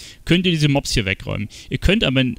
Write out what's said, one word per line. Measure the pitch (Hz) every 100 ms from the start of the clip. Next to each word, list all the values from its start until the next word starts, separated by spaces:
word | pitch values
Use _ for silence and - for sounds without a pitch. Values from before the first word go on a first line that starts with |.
| - -
könnt | - 170
ihr | 185
diese | 165 147
Mobs | 139 -
hier | -
wegräumen. | 95 95 - 98 104 - -
Ihr | 127
könnt | - 214
aber, | 151 131 127